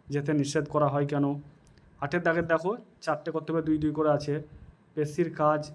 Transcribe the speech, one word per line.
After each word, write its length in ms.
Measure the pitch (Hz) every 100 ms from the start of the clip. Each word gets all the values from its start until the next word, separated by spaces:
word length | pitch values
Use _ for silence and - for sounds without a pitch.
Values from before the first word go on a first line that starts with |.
| -
যেতে 240 | 143 143
নিষেধ 320 | 151 139 156 147
করা 180 | 151 143
হয় 180 | 143 143
কেন। 300 | 143 143 143 - - - - - -
আটের 240 | 139 175
দাগের 240 | 170 165 165
দেখো 300 | 160 180 233 - _
চারটে 300 | - 151 170
করতে 200 | 160 156
হবে, 100 | 165
দুই 160 | 156 156
দুই 140 | 151
করে 180 | 151 156
আছে। 340 | 147 143 147 151 - - - _ -
পেশির 380 | 147 165 165
কাজ, 380 | - 151 151 147